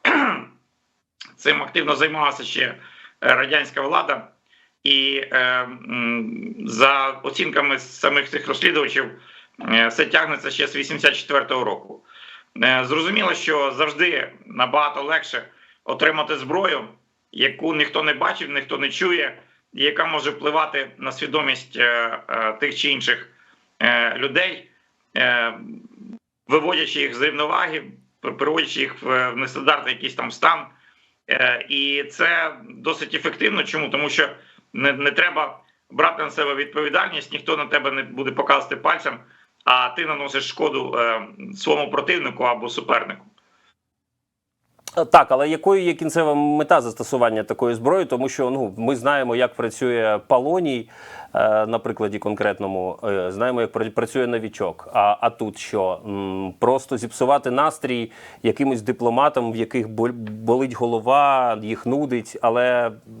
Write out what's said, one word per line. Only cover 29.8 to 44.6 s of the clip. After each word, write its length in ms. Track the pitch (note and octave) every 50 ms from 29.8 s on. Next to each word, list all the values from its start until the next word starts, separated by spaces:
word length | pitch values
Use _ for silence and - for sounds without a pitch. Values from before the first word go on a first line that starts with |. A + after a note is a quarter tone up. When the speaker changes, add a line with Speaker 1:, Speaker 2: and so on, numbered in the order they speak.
| - B2+ B2+
Speaker 1:
якийсь 200 | - C3 B2+ -
там 160 | - B2 A#2+
стан. 360 | A#2 - - D#3+ E3+ D#3 C#3 - - _ _ _ _ _ _ _ _ _ _ -
Е, 360 | B2 - B2+ B2 B2 A#2+ - -
і 360 | C#3+ C#3 C#3 C#3 C#3 C#3+ C#3
це 520 | C#3+ - - E3 E3 E3+ E3 E3 D#3 D3+ B2 A2 -
досить 460 | - - - D#3 D#3 - D3+ B2+ -
ефективно. 480 | D3 - E3 - - - A3 G#3 F3+ D3+
Чому? 260 | - - D#3 D3+ C3
Тому 200 | - C#3+ D3 D3
що 200 | - - D#3 C#3 - - - _ _ _ _ _ -
не, 200 | A#2+ C3 C#3 C#3
не 180 | B2+ C#3+ C#3+
треба 480 | C#3 - E3 F3+ F3+ D#3+ D3 C3+ - - _ _ _ _ _ _
брати 320 | - B2+ D#3 E3 D#3+ - D#3
на 80 | D#3
себе 240 | - - D3+ C#3+ C#3
відповідальність, 800 | C3+ C#3+ C#3+ D3 D3+ D3+ D3 C#3+ F3+ - - E3 D3+ - - -
ніхто 240 | D3+ - - D#3+
на 100 | D3 D3
тебе 240 | D3 D3+ D3 C#3+ C#3
не 120 | C3+ C3+ C3
буде 280 | A#2+ A#2+ B2+ C3+ C#3
показувати 460 | C3+ - C3+ - C#3 C#3 - - C#3
пальцем, 420 | A#2+ - D#3 E3+ E3+ - D3+ - B2 - _ _ _ _ _ _ _ -
а 240 | - C3 B2+ B2+ B2
ти 180 | - - E3+
наносиш 420 | D#3 D3+ C#3 C#3+ C#3 C3+ C3+ - -
шкоду, 460 | - - D#3 D3 C3 C3+ B2+ B2+ B2+ B2
е, 300 | A#2 A#2 A2+ A2+ G#2 G2+ - - - - -
своєму 340 | - - D#3+ D3+ D3 D3 C#3+
противнику 540 | D3+ - C#3+ D#3+ F3+ F3 D3 C3+ B2+ - C3
або 240 | B2 A#2+ A2+ A2+ A#2
супернику. 560 | A2+ - - - C#3 A2+ G#2+ - A2 - - _ _ _ _ _ _ _ _ _ _ _ _ _ _ _ _ _ _ _ _ _ _ _ _ _ _ _